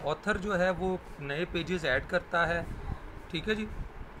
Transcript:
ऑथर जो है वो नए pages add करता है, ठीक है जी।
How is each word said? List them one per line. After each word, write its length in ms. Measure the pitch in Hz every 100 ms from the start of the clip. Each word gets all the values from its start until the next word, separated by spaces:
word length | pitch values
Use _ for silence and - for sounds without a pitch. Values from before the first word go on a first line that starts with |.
| 143
ऑथर 320 | 151 196 208
जो 160 | 190
है 160 | 190 180
वो 280 | 175 185 185 - -
नए 240 | 143 143 175
pages 400 | 175 151 180 151
add 200 | 131 139
करता 380 | 180 - 170 165
है, 200 | 170 170 - - - - - -
ठीक 160 | 165 180
है 80 | 214
जी। 120 | 214 - - - - -